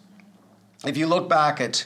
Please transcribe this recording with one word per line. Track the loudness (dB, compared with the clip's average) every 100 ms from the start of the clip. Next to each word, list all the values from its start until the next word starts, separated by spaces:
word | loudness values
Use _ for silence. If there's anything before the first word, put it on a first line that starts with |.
| -20 -20 -20 -20 _ _ _ -12 -6
If | -2
you | 0
look | 0 2
back | 2 2 0
at | -4 -4